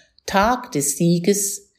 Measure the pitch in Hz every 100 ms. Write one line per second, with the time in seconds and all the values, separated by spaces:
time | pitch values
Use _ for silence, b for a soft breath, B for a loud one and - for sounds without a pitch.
0 | B B - 196 208 247 - 147 139 -
1 | 170 175 175 196 - - -